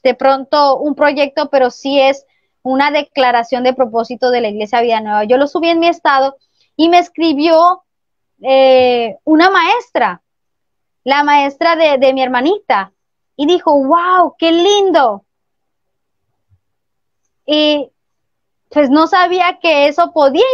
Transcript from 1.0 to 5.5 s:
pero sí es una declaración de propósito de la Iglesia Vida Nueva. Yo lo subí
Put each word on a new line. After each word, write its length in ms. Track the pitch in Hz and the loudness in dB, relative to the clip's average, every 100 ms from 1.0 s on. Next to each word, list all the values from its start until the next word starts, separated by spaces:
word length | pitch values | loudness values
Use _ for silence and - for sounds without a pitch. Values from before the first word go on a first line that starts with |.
| 294 285 277 311 294 | -2 0 -4 -4 -2
pero 200 | 269 247 | 0 -2
sí 300 | - 277 277 | -4 -4 0
es 260 | 269 277 _ _ _ _ | 0 0 _ _ _ _
una 300 | 254 262 285 | -6 -2 -2
declaración 720 | 294 285 - 254 233 233 247 | -2 -6 -2 0 0 -2 -4
de 100 | 254 | -2
propósito 580 | 254 240 226 233 240 254 | -2 -4 -4 -6 -4 -2
de 100 | 247 | -2
la 60 | 220 | -2
Iglesia 340 | 208 214 240 | -6 -4 -2
Vida 200 | 240 220 | 0 -2
Nueva. 220 | 214 208 | -2 -4
Yo 140 | 214 254 | 0 0
lo 100 | |
subí 220 | 285 | 0